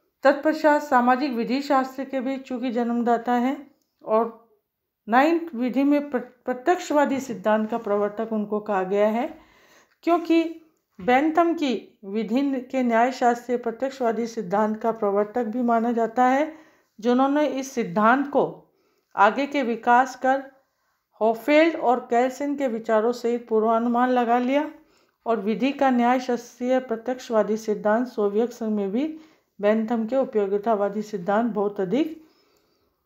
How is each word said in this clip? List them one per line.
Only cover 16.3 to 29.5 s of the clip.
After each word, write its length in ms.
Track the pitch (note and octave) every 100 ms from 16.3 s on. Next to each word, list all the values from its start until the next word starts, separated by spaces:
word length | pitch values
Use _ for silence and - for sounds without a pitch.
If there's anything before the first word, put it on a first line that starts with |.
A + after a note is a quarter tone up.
| C4 D#4 - - _ _ -
जिन्होंने 480 | G#3+ B3 C4+ C#4+ D4+
इस 240 | C4 C4
सिद्धांत 560 | - G3 E3+ G#3+ C4 C#4+
को 460 | C4+ D#3+ - - _ _ _ _ -
आगे 300 | G3+ A3 C#4+
के 180 | C#4+
विकास 520 | A#3+ A#3 A#3+ A#3+ C4 -
कर 280 | C4 C4+ C4+ - _ _ _ _ _ -
होफेल्ड 540 | G#3+ A3 B3+ D4+ E4 D#4+
और 240 | A#3 B3
केल्सन 560 | A#3+ A#3 C4 B3+ C#4+ C#4+
के 120 | C4+
विचारों 440 | A3 A3 A3 A3+
सहित 360 | A#3+ A#3 A#3+ A#3+
पूर्वानुमान 640 | A3 G#3+ A3+ A#3 A#3+ B3+
लगा 300 | B3 A#3 A#3+
लिया 320 | B3 C#4 D4+ - _ _ _ _ -
और 140 | A3+
विधि 320 | G3 G#3 C4
का 180 | C#4 C4+
न्याय 300 | B3 A#3+ B3+
शास्त्रीय 600 | B3+ A#3+ - - B3 B3+
प्रत्यक्षवादी 800 | B3+ A3 A3+ B3+ - A3+ G3+ G#3+
सिद्धांत 500 | G#3+ G3+ G#3 A3 B3
सोवियत 440 | - G3+ G3+ A#3+
संघ 180 | - A3
में 220 | G#3+ G3
भी 280 | G#3 D#4 D#4 - _ _